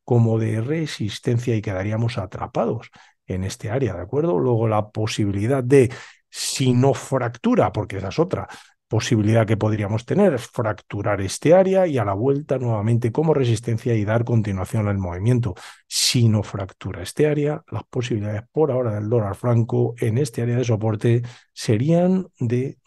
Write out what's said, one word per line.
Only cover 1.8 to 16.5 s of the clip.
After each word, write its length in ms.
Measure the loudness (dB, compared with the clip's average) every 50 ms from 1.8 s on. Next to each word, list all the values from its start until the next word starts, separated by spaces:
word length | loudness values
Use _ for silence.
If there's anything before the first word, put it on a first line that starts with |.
| -4 -4 -2 -2 -2 -2 -4 -6
atrapados 720 | -8 -8 -10 -10 -10 -6 -4 -2 -2 -2 -2 -6 -8 -14 -20 -20 -20 _ _ _ _ -8
en 160 | -6 -6 -6
este 260 | -6 -8 -8 -8 -6
área, 240 | -4 -2 -2 -2 -4
¿de 80 | -6
acuerdo? 380 | -8 -6 -4 -2 -2 0 0 0
Luego 280 | 0 2 2 2 2 2
la 220 | 0 0 -2 -4
posibilidad 760 | -4 -6 -4 -4 -2 -2 -2 -2 -2 -2 -2 -2 -2 -2 2
de, 280 | 4 6 6 6 6 2 -4 -16 -20 -20 _ _ _
si 440 | -12 -10 -8 -6 -4 0 2 2 4
no 200 | 4 4 4 2
fractura, 800 | 0 -2 -4 -4 -2 -2 -4 -6 -4 -2 0 2 4 2 2
porque 260 | 0 -2 -6 -6 -6 -8
esa 120 | -8 -4
es 100 | -2 0
otra 280 | 0 0 -2 -4 -6 -8 -14 -20 -20 -20 _ _ _ _
posibilidad 580 | -2 -2 0 2 2 2 2 4 4 4 4
que 120 | 4 2 2
podríamos 480 | 2 0 0 0 -2 -2 -4 -4 -4
tener, 340 | -2 0 2 4 4 2 0
fracturar 800 | -4 -6 -6 -4 -2 -2 -4 -6 -8 -10 -8 -6 -2 -2 -2 -2
este 340 | -2 -4 -6 0 4 6 6
área 340 | 6 6 4 4 2 2 2
y 100 | 2 0
a 80 | 0
la 80 | 0 -2
vuelta 440 | 0 0 0 0 0 -2 -2 -4 -2
nuevamente 540 | 0 0 0 0 2 2 2 2 2 0
como 220 | 0 0 2 2 2
resistencia 600 | 2 2 2 0 0 -2 -4 -4 -4 -2 0 0
y 100 | 0 0
dar 180 | 0 0 0 0
continuación 640 | 2 0 0 0 0 -2 -4 -4 -4 -2 -2 -2 0
al 100 | -2 -2
movimiento. 580 | -4 -4 -6 -2 0 0 2 2 0 -2 -6 -8 -12 -20 -20 -20 _ _
Si 420 | -6 -2 -2 0 2 2 4 4
no 120 | 4 2
fractura 600 | 0 -4